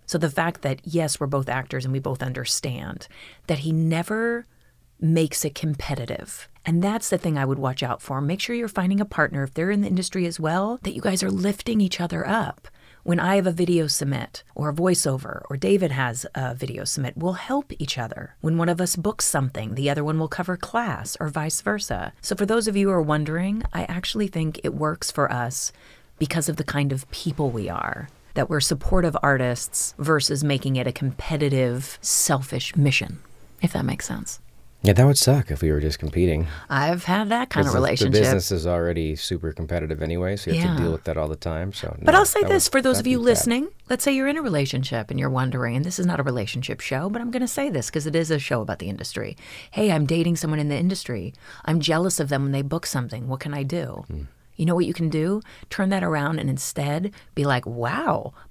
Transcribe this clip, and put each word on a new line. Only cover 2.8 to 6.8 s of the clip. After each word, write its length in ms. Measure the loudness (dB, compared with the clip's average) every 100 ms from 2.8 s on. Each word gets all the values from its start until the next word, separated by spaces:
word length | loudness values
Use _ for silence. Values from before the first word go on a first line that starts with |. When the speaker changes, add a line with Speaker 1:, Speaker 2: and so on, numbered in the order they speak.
| -8 -10 -14 -20 -20 -12 -4
Speaker 1:
that 120 | -2
he 120 | 0
never 720 | 2 2 2 0 -2 -2 -4 -8 _ _ _ _ -2
makes 460 | 2 4 2 0 -4
it 100 | -4
competitive. 920 | -4 -4 -4 -4 -6 -8 -10 -16 -18 -10 0
And 180 | 2